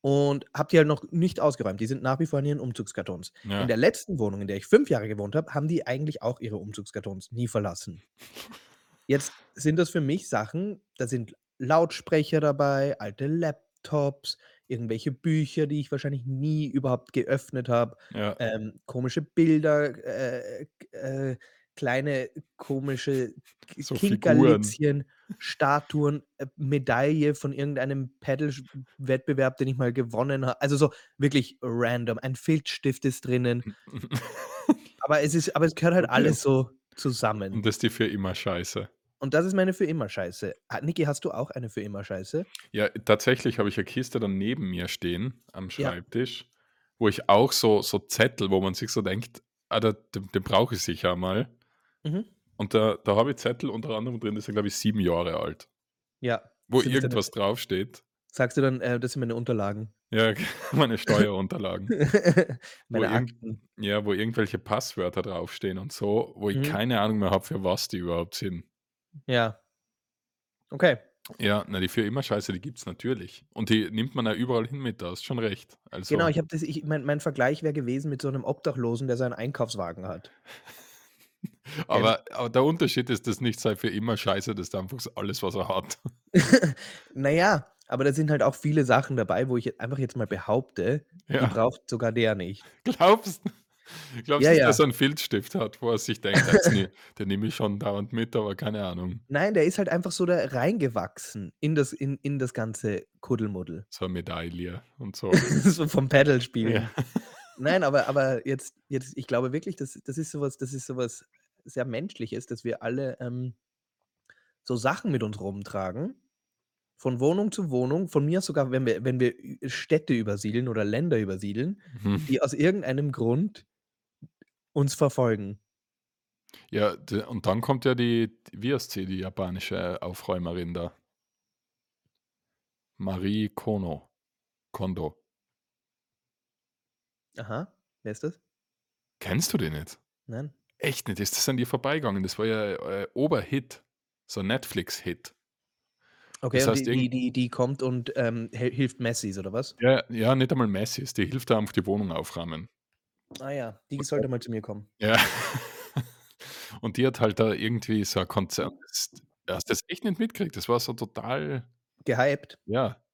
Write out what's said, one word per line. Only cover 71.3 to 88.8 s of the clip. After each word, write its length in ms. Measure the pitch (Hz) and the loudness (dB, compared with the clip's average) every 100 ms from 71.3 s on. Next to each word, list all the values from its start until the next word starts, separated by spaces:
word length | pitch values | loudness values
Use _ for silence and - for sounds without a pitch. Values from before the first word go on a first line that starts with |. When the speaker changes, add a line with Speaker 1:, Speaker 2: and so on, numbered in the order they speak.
| - | -4
Speaker 2:
Ja, 260 | 107 104 90 | 0 0 0
na, 100 | 95 | -2
die 80 | 92 | 0
für 140 | - | 0
immer 200 | 107 120 | 0 -2
Scheiße, 300 | - 104 - | -2 -2 -2
die 80 | 92 | -6
gibt's 260 | 143 - - | -8 -12 -14
natürlich. 580 | - 120 127 90 - _ | -8 -4 -4 -6 -18 _
Und 160 | - 104 | -8 2
die 200 | 110 104 | 2 2
nimmt 240 | 110 113 | -2 -2
man 100 | - 113 | -2 -2
ja 60 | |
überall 320 | 107 123 120 113 | 0 0 0 0
hin 120 | 143 | -4
mit, 220 | 131 107 | -6 -6
da 80 | 87 | -8
hast 140 | 92 | -8
schon 140 | - 123 | -6 -2
recht. 400 | 113 98 - _ _ | -2 -4 -10 _ _
Also 180 | - 92 | -12 -2
Speaker 1:
Genau, 180 | 147 165 | 2 2
ich 100 | 156 | 0
hab 100 | 160 | -2
das, 140 | 160 | -4
ich, 220 | 160 156 | -4 -6
mein, 200 | 151 156 | -4 -4
mein 160 | 135 147 | -2 -2
Vergleich 420 | 160 135 127 151 | -2 0 0 2
wär 100 | 160 | -2
gewesen 340 | 147 123 131 147 | -2 -2 -4 -4
mit 140 | 135 | -4
so 80 | 139 | -4
'nem 140 | 135 | -4
Obdachlosen, 640 | - - - 127 117 117 131 | -4 -2 -2 -2 -2 -2 -2
der 80 | 123 | 0
seinen 160 | 127 | -2
Einkaufswagen 720 | 120 117 139 113 104 87 85 95 | -2 -8 -4 -4 -4 -6 -6 -10
hat. 220 | 87 - _ | -10 -14 _
Speaker 2:
<laughs> 1400 | - - - - - - _ _ _ _ - _ - 151 160 | -20 -20 -20 -20 -20 -20 _ _ _ _ -16 _ -14 -10 0
Aber, 320 | 104 110 113 | 4 6 4
Speaker 1:
Kennst 80 | - | -2
Speaker 2:
aber 160 | - 120 | -6 0
der 140 | 120 | 4
Unterschied 460 | 135 165 139 - 127 | 4 4 2 2 0
ist, 160 | 120 - | -2 -2
dass 140 | 104 | -2
nicht 200 | 123 110 | -2 0
sei 160 | - 104 | 0 0
für 120 | 113 | -2
immer 280 | 98 110 110 | -2 -2 -2
Scheiße, 380 | - 101 98 | 0 0 -2
das 140 | 101 87 | -6 -6
ist 60 | |
einfach 260 | 98 95 131 | -6 -8 -8
so 100 | - | -10
alles, 280 | - 101 95 | -8 -6 -2
was 120 | 95 | -2
er 140 | 98 92 | -2 -2
hat. 300 | 95 - - | -2 -4 -10
<laughs> 240 | - _ _ | -12 _ _
Speaker 1:
<laughs> 420 | 180 - 262 165 131 - - - | 4 6 6 6 -2 -12 -18 -16
Na 160 | - 139 | -2 0
ja, 420 | 160 185 180 - _ _ | 4 4 2 -2 _ _
aber 160 | 123 | 0
da 80 | 139 | 2
sind 180 | 139 156 | 2 2
halt 120 | 147 | 4
auch 120 | 113 | 2
viele 300 | - 147 151 | 0 0 2